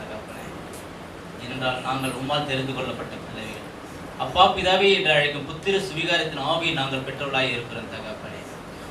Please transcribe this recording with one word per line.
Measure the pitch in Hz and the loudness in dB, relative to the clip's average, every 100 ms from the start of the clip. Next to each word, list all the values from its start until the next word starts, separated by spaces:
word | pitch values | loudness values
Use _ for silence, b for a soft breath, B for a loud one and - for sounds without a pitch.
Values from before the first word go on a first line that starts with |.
தகப்பனே. | - 107 - - - - - - - - - - - - | -10 -10 -10 -10 -10 -10 -10 -12 -12 -12 -12 -12 -12 -10
ஏனென்றால் | 120 127 127 - | -8 -2 0 0
நாங்கள் | 127 135 131 | -2 0 -2
உம்மால் | 123 139 147 147 | -2 0 0 2
தெரிந்து | 131 131 | 0 -2
கொள்ளப்பட்ட | 127 127 113 120 | -2 -4 -4 -8
பிள்ளைகள். | - - 110 107 104 - - - - - - | -10 -10 -8 -8 -10 -10 -12 -12 -12 -10 -6
அப்பா, | 135 180 190 | 2 8 8
பிதாவே | 190 185 190 196 | 8 4 6 8
என்று | 190 156 | 6 6
அழைக்கும் | 147 147 139 135 | 6 4 0 -6
புத்திர | 151 196 190 | -4 2 2
சுவிகாரத்தின் | - 151 175 165 156 139 | 2 -2 2 2 2 -2
ஆவியை | 147 165 165 | 0 2 2
நாங்கள் | 139 135 131 131 | 0 0 -2 -4
பெற்றவர்களாய் | 139 139 131 131 | -4 0 2 2
இருக்கிறோம் | 120 - 113 107 | 0 -4 -8 -8
தகப்பனே. | 110 107 107 110 - - - - - - | -8 -8 -8 -10 -10 -12 -12 -12 -12 -10